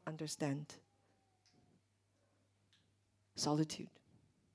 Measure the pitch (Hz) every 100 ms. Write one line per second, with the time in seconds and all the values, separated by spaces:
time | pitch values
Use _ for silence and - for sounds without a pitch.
0 | - 156 151 - 151 139 147 - - _
1 | _ _ _ _ _ - - - _ _
2 | _ _ _ _ _ _ _ - _ _
3 | _ _ _ - 147 151 151 - 151 -
4 | _ - _ _ _